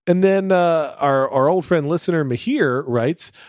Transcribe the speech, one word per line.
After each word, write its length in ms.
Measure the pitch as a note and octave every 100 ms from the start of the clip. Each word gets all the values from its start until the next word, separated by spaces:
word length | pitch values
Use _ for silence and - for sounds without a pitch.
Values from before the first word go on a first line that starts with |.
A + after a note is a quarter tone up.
| -
And 140 | F3+
then, 300 | G3 G3 F#3+
uh, 420 | F#3 F3 E3 C#3+ -
our, 280 | C#3+ C3+ C3
our 180 | C3+ C#3
old 160 | F#3
friend 240 | - E3+ C#3+
listener 360 | E3+ - E3
Mahir 600 | C#3 A#2+ - C#4+ D3 B2+ C#3+
writes, 460 | A#2+ B2 E3+ - -